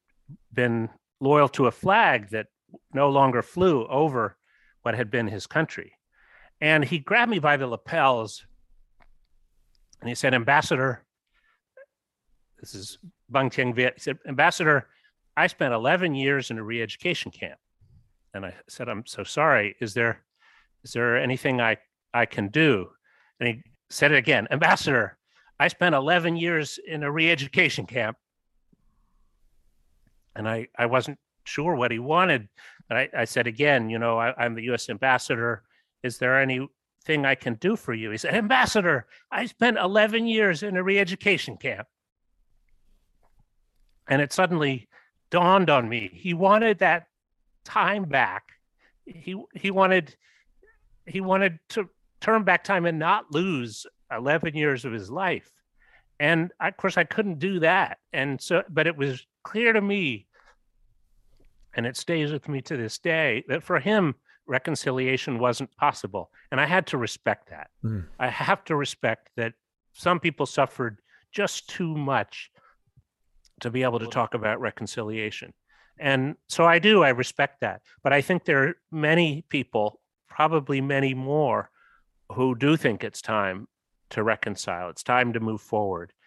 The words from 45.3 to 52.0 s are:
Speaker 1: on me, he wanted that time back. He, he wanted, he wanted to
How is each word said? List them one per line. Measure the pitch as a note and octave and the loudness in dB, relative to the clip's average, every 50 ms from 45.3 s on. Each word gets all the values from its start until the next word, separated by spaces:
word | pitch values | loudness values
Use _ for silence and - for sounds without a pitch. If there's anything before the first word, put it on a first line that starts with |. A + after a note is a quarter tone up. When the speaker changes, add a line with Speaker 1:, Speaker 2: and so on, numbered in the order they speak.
| - F#3 F3 F3 F#3+ G3 F#3 D#3 | 2 4 6 6 6 6 6 6
Speaker 1:
on | D3 C3+ A#2+ A2 | 4 4 4 0
me, | A#2 A#2 G#2 F#2 - | -4 -4 -6 -8 -10
he | - - F#3 F3 | -10 -6 -4 -2
wanted | E3 F#3+ F#3+ G3+ G#3+ A3+ A3+ G#3 - | 2 4 4 4 6 4 2 2 2
that | F#3+ F3 D#3+ E3+ E3+ _ _ _ _ _ _ _ _ _ _ _ - | 2 2 2 2 -2 _ _ _ _ _ _ _ _ _ _ _ -14
time | - - G#3+ F#3+ F3 G3+ G#3 G3 | -6 -2 0 0 0 0 -2 -4
back. | D#3 C#3 C3+ A#2+ G2 F2+ G2+ - _ - _ _ _ _ _ _ _ _ _ _ | 0 2 2 2 2 0 -6 -12 _ -20 _ _ _ _ _ _ _ _ _ _
He, | - - E3 D3+ - F#3 G3 - - - | -20 -20 -16 -12 -12 -12 -12 -12 -14 -14
he | F3 - G3 | -8 -6 -4
wanted, | G3 F#3+ F#3+ F#3 F#3 F#3 D#3+ - - _ _ _ _ _ _ _ _ _ _ _ _ _ _ _ _ _ _ - | 2 2 4 4 4 4 2 0 -10 _ _ _ _ _ _ _ _ _ _ _ _ _ _ _ _ _ _ -12
he | E3 F#3+ | -8 -6
wanted | F#3+ F#3+ F#3 F#3+ G3 F#3+ E3 D#3 _ - | -2 0 2 2 2 2 0 -2 _ -10
to | - A#3 G3 E3+ _ _ | -6 -6 -6 -6 _ _